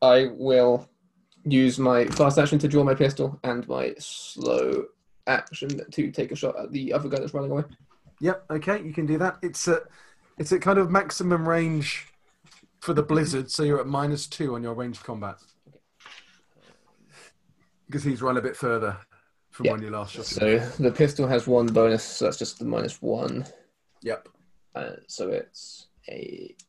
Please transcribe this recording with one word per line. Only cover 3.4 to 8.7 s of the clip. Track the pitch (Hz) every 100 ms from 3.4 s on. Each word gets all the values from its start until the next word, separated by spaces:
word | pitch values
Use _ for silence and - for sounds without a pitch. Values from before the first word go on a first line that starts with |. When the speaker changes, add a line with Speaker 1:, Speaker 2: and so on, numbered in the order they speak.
Speaker 1:
and | 127 120 123
my | 131 - -
slow | - - - - 62 62 64 65 - _ _ _ -
action | 131 - - 139 135 -
to | - 143
take | 151 131
a | 147
shot | 131 -
at | -
the | 143 131
other | 143 147
guy | 139
that's | 147
running | 147 139
away. | 139 156 - _ _ _ _
Speaker 2:
Yep, | 160 185 -
okay, | 156 165